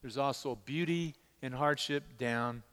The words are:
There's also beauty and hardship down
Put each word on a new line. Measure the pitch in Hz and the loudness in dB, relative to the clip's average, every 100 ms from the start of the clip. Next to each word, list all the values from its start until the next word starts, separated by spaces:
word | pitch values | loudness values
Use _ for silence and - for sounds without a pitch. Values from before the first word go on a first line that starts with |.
There's | 131 113 | -6 0
also | 139 131 139 117 | 2 2 -4 -6
beauty | 101 151 170 170 165 - _ _ | -4 -2 2 2 0 -6 _ _
and | 135 | -6
hardship | 127 147 147 - 143 147 120 | 2 2 4 2 -2 -2 -4
down | 120 117 120 120 - | 0 2 0 -2 -12